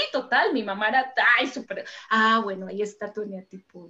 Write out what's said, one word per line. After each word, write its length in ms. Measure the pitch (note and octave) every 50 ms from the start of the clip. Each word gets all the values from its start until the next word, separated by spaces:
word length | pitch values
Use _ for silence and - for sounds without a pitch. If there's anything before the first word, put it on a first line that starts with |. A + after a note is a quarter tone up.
| D5+ C#5
total, 420 | - C4+ B3 - A#3+ C4+ E4 G4+ D#4+
mi 100 | A#3 G#3
mamá 240 | G3 G3 G3+ G#3+ G#3+
era, 240 | A#3+ C4 C4 C4 - A#3 G#3 A#3 A#3+
ay, 100 | B3 C4+
súper". 380 | C4+ - - - - G3 - - - - - - -
"Ah, 320 | A3 A3 A3 A3 A3+ A3+ G#3+
bueno, 240 | G3+ F#3+ F#3 F#3+
ahí 140 | F#3 F#3+ G3+
está 320 | G#3 G3+ - - G#3+ G3 -
tu 80 | G#3+ G#3
eneatipo", 680 | G3+ F#3+ F#3+ F#3+ _ - F#3+ - _ - F3+ E3+